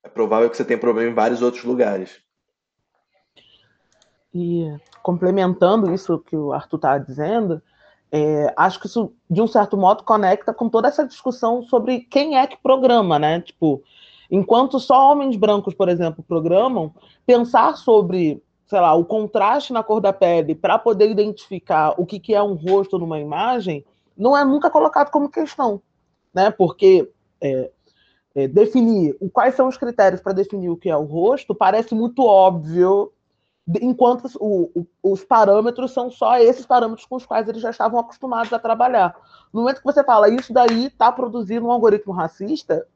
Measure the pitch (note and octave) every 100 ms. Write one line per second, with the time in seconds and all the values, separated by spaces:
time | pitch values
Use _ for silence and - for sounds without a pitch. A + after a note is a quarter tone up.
0 | - - G#2+ A2 A#2 - B2 A2+ A#2+ A2
1 | A#2 A#2 A2 A#2+ B2 B2 A#2+ B2 A2 G2
2 | F#2 - _ _ _ _ _ _ _ _
3 | _ _ _ _ _ _ _ _ _ _
4 | _ _ _ F3 F3 E3+ D#3+ D3 _ _
5 | - F3 F3+ G3 F#3 F#3 F3+ A3+ F#3+ F#3+
6 | - D#3+ _ D#3 C#3+ C#3 - D#3 C#3+ C#3+
7 | C3+ C3+ D#3 A3+ G3+ D#3+ _ _ _ _
8 | _ D3+ D3+ D3+ D3 - F3+ - E3 A#3
9 | F#3 _ _ F3 A3 A3 G3+ G3 F#3 G#3+
10 | - A3 F#3+ G3 - - A#3 A3 B3+ C#4+
11 | C#4 - C4 B3 A#3 B3 A#3+ B3 A#3 B3
12 | - C4+ D4+ C4+ C4 - - C4 B3+ A#3+
13 | F#3+ D3+ D3+ E3+ E3+ _ D#3+ C3+ _ _
14 | _ _ _ F#3 G3 A#3 C4 C4+ - C4+
15 | C4+ D4 C4+ A3 G#3 G#3 G3 - F#3 F3
16 | E3+ D#3 - E3 E3 F#3 B3+ A#3 D#3 _
17 | _ _ - B3 A#3+ A#3+ C4+ D4 - G#3+
18 | F3 F#3 D#3+ C#3 _ _ _ G3+ F3 G3+
19 | E3+ A3 G#3 G#3+ G3+ C#4 C#4+ A#3+ A3 G#3+
20 | G3 G3 F3 E3+ D#3 D#3+ F3+ A3 A#3 G3+
21 | G#3+ G#3 G#3 G#3 - F#3 _ D#3 D#3 E3
22 | F3 G3+ - G#3 G#3 F3 E3 G3 G3 F#3
23 | E3 D#3 D3 D3+ A3+ B3 F#3 D3 _ _
24 | _ - A3+ C#4+ C#4 D4 E4 - D4+ C#4+
25 | D4 D4+ C#4+ - D#4 - B3 G3+ _ _
26 | _ _ _ F3+ G3+ G#3+ F3 - F#3+ F#3
27 | - _ _ _ C#3+ C3 B2+ _ _ _
28 | _ _ _ C#3 C3+ E3+ A#3 B3+ A3+ G#3+
29 | E3 - F#3+ - A#3+ C4 C4 B3+ B3 A#3+
30 | G3 F#3 - F#3+ G3+ G3+ F3+ E3+ F#3+ D3+
31 | D3+ D#3+ G3 C4+ - F#3 F#3+ G#3+ A#3 A3
32 | A#3+ A#3+ A#3+ F#3+ F#3+ E3+ D3+ E3+ F3+ G3+
33 | - _ _ _ _ _ - F3 B3 B3
34 | B3 A#3+ B3+ - G#3+ G3 E3+ F3 E3+ _
35 | G3 F#3+ - A#3 G3+ G3+ A#3 A#3+ B3+ C4
36 | B3 - A3 B3 A#3 C4 B3 B3 A3+ A3+
37 | - B3+ - A3 A3 A3+ A3 A3+ A3 A#3
38 | A#3 - C4 A#3 A#3 A#3 A#3 A3+ B3 A#3+
39 | F3+ - _ _ _ G#3+ A#3+ C4 C4 D4
40 | C#4 A3 G#3 A#3+ - A#3+ A#3+ A3+ C4 _
41 | A#3 B3 B3 A#3 G3 A#3 A#3 A#3+ A3 G#3
42 | G#3 F3+ E3 _ G3 D4+ - E3 -